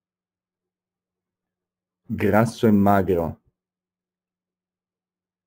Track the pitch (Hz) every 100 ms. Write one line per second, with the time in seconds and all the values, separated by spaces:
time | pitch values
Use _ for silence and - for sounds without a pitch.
0 | _ _ _ _ _ _ _ _ _ _
1 | _ _ _ _ _ _ _ _ _ _
2 | _ 110 104 104 113 - 113 104 98 101
3 | 92 87 82 - _ _ _ _ _ _
4 | _ _ _ _ _ _ _ _ _ _
5 | _ _ _ _